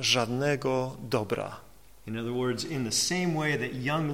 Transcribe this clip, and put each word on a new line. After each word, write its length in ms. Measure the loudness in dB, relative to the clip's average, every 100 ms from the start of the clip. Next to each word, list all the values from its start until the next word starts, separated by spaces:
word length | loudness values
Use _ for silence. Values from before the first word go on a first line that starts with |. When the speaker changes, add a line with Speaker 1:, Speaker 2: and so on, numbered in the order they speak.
Speaker 1:
żadnego 960 | 2 2 2 2 2 2 2 0 0 -6
dobra. 540 | -2 -2 0 -2 -4 -8 -16 -20 -20 -16 -8
Speaker 2:
In 120 | -6
other 140 | -4
words, 320 | 0 0 0
in 200 | -2 -2
the 80 | 0
same 420 | 0 0 2 2
way 240 | 2 2 0
that 240 | -2 -2
young 280 | 0 0 0